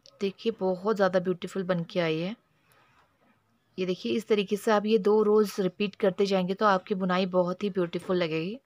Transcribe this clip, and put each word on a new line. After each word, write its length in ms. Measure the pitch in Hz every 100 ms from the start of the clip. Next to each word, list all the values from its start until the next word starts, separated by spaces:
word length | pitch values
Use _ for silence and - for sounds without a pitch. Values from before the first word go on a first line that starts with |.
| _ -
देखिए, 320 | 196 - 226 220
बहुत 360 | 190 185 196 208
ज़्यादा 240 | 190 185
ब्यूटीफुल 420 | 180 175 180 190
बन 220 | 180 180
के 160 | 170 180
आई 180 | 165 160
है। 180 | 175 233 _ _ _ _ _ _ _ _ _ _ _ _ _ -
ये 80 | 185
देखिए, 260 | 180 233
इस 160 | 233 -
तरीके 280 | 208 190 202
से 140 | -
आप 160 | 208 208
ये 120 | 220
दो 240 | 196 214
रोज 340 | 208 214 208 -
रिपीट 340 | 185 - 208
करते 320 | - 196 180 202
जाएंगे 280 | 190 185
तो 120 | 190 214
आपकी 280 | 190 -
बुनाई 320 | 190 185 180 190
बहुत 360 | 180 175 185
ही 80 | 208
ब्यूटीफुल 460 | 185 175 175 - 180
लगेगी। 440 | 165 160 170 247